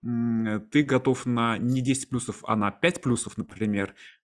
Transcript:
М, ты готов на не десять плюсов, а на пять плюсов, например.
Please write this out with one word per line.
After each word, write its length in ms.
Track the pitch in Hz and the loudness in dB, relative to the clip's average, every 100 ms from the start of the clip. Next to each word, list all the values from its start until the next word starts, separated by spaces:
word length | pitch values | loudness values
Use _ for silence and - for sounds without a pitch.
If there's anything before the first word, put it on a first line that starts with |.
М, 640 | 117 120 117 113 110 107 107 | -4 -2 0 0 0 -2 0
ты 100 | 147 | 0
готов 420 | 143 135 127 123 127 | 4 2 2 0 0
на 320 | 120 117 110 | 0 2 0
не 220 | 120 131 | 0 0
десять 280 | 127 131 - | 0 0 -2
плюсов, 300 | 123 - - | -6 -6 -10
а 120 | - 110 | -2 0
на 140 | 101 | 0
пять 300 | - 170 180 | 2 0 0
плюсов, 360 | 127 117 - - | 0 0 -2 -8
например. 560 | 90 - 107 101 98 - - - | -10 -4 -2 0 -2 -8 -20 -20